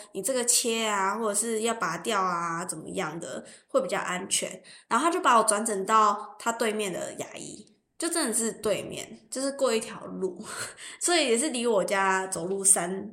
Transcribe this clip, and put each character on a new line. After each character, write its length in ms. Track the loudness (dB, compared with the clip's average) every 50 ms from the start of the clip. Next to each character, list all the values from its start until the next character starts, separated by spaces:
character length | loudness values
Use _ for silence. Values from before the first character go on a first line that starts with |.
| -14 -12 -10
你 80 | -6
这 100 | -4 0
个 140 | 0 0 2
切 400 | 4 2 2 4 2 0 0 0
啊， 320 | 0 2 2 2 0 0 0
或 100 | -2 -2
者 80 | 0
是 280 | 0 0 0 -2 0 0
要 100 | 0 0
拔 240 | 0 -2 -4 -4 -4
掉 240 | -2 0 0 2
啊， 420 | 2 2 0 -2 -2 -2 -4 -4 -4
怎 140 | -6 -6 -8
么 100 | -8 -8
样 320 | -6 -4 -4 -4 -6 -8
的， 240 | -8 -8 -10 -10 -10 -12 -20 -20 _ _
会 140 | 0 0
比 80 | 0 0
较 100 | -2 -2
安 260 | -2 -2 -4 -4 -4 -2
全。” 200 | -2 -2 -2 -4 -8 -12 -16 -20 -20 -18 -6 0
然 100 | 0 2
后 60 | 4
他 80 | 4
就 80 | 2 4
把 180 | 4 6 6 6
我 60 | 6
转 220 | 6 2 2 2
诊 200 | 0 -2 -2 0
到 480 | 4 6 6 8 6 4 2 -4 -10 -12 -6
他 100 | -4 -4
对 220 | 0 0 0 0
面 220 | 0 0 -2 -2 -4
的 200 | -4 -6 -6 -6
牙 120 | -8 -10 -10 -10
医， 400 | -14 -14 -14 -14 -16 -18 _ _ _ _ _ _ -4
就 100 | -4 -2
真 220 | 0 0 -2 0
的 40 | 0
是 200 | 0 0 -2 -4
对 300 | -2 0 0 0 0 -2
面， 440 | -6 -8 -10 -10 -12 -14 -20 _ -12
就 120 | -8 -4
是 100 | -4 -4
过 240 | -2 0 0 2 2
一 60 | 0
条 240 | -2 -4 -12 -12 -12
路， 360 | -10 -8 -4 -4 -4 -4 -6 -12 -12 -10 -10 -10 -10
<laughs> 280 | -10 -14 -16 -16 -12 -4
所 120 | 0 2 4
以 140 | 4 4 4
也 100 | 4 2
是 120 | 2 -2
离 180 | -2 0 0 2
我 160 | 4 2 2
家 420 | 2 0 2 2 4 2 2 0 -2
走 200 | -4 -4 -4 -4
路 160 | -4 0 6
三 480 | 6 6 6 4 -2 -4 -6 -6 -10